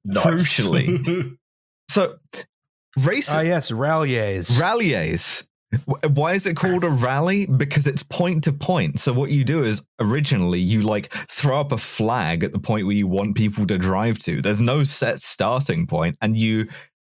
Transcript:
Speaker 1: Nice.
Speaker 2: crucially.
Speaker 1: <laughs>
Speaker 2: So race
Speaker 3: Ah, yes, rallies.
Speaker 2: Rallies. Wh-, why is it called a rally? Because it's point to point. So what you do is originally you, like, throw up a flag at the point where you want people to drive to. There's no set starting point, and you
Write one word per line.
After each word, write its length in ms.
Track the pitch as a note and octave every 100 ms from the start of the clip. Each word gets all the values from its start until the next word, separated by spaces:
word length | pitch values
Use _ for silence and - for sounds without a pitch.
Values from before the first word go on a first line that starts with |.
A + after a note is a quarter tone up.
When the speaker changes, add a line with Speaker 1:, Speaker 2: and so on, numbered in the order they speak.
Speaker 1:
Nice. 200 | G2+ G2 E3
Speaker 2:
crucially. 1120 | E3+ E3+ - F#3 D3+ - F3 C#3 F3+ C3 -
Speaker 1:
<laughs> 60 | _ _ _ _ -
Speaker 2:
So 260 | G3+ F3+ - _ - - _ _ _ _ C3+
race 320 | C#3+ B3 C4+
Speaker 3:
Ah, 120 | D3+
yes, 280 | E3 F3 -
rallies. 880 | A2+ C#3+ D#3+ D3 B2 G#2 F#2+ E2+ A#2+
Speaker 2:
Rallies. 880 | F3 A#3+ G3 G#2+ D#2+ E2+ - - - _ _ A#2 -
Wh-, 180 | C#3 D3+
why 220 | C#3+ D#3
is 120 | F#3+ F#3
it 100 | E3
called 280 | F#3 F3+
a 60 | F3
rally? 560 | C3 B2 C3+ E3+ G3+ G3
Because 420 | C3 C#3+ D3 C#3+
it's 160 | C#3
point 400 | - - F3+ E3 D3+
to 80 |
point. 460 | C#3+ - F3+ E2 -
So 140 | -
what 180 | B2+ C#3+
you 120 | C#3+
do 200 | B2+ D#3+
is 180 | C#3+ D3+ - -
originally 600 | G#2+ C3+ C#3+ A2+ F2+ F2+
you, 220 | F#2 A2
like, 320 | G#2+ G#2 - - -
throw 300 | - D3 C3+
up 120 | C#3+
a 60 | A#2+
flag 680 | - - A2 B2 D#2+ E2+
at 80 | F#2+
the 80 | G2
point 260 | - G#2+ F#2+
where 80 | G#2
you 120 | F#2+
want 280 | F#2+ G#2 G2+
people 300 | G#2+ G#2 G2
to 100 | F#2+
drive 400 | F#2 F#2+ A2+ A2+
to. 220 | - D#2+
There's 200 | G2+ G#2+
no 220 | A#2 C#3+
set 360 | C#3+ - - -
starting 680 | - - G2+ B2+ C#3 E2 E2+
point, 300 | D#2+ E2 -
and 160 | G#2+ A2
you 300 | A2 A2 A2 - - _